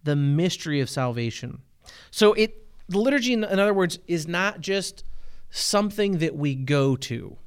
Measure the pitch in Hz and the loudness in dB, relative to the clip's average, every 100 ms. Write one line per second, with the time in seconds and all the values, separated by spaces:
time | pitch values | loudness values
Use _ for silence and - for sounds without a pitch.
0 | 147 143 143 147 175 - 165 147 131 - | 0 0 2 2 2 -2 -4 -2 -2 -2
1 | 127 120 117 107 120 - - _ - - | -2 -2 -4 -6 -12 -14 -20 _ -20 -20
2 | - - 208 214 220 - - - - 185 | -16 4 6 6 2 0 -18 -20 -4 2
3 | 233 277 240 240 214 190 202 196 180 - | 2 2 2 0 0 2 2 4 2 0
4 | - 175 151 175 190 202 165 196 185 - | -4 -4 -2 -2 -2 -4 -4 -4 -4 -8
5 | - - - - - - - 208 208 208 | -6 -6 -6 -10 -10 -6 0 2 0 0
6 | 202 185 160 143 147 135 131 143 139 131 | 0 2 0 0 -2 -2 0 4 4 2
7 | - 117 98 - | -2 -8 -8 -14